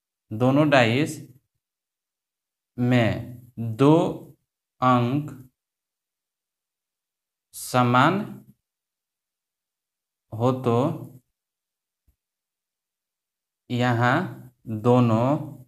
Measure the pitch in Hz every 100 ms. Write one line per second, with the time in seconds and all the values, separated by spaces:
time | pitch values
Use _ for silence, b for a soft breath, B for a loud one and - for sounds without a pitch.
0 | _ _ - 110 127 139 151 135 113 127
1 | 160 - - _ _ _ _ _ _ _
2 | _ _ _ _ _ _ _ - 123 123
3 | 113 107 - - - - 113 107 139 165
4 | 185 - - - _ _ _ _ 127 123
5 | 120 147 151 - - _ _ _ _ _
6 | _ _ _ _ _ _ _ _ _ _
7 | _ _ _ _ _ - - 127 120 127
8 | 151 196 - - - _ _ _ _ _
9 | _ _ _ _ _ _ _ _ _ _
10 | _ _ _ 110 123 127 120 117 151 156
11 | - - _ _ _ _ _ _ _ _
12 | _ _ _ _ _ _ _ _ _ _
13 | _ _ _ _ _ _ - 120 123 117
14 | 123 156 185 - - _ 123 107 120 123
15 | 117 110 127 156 - -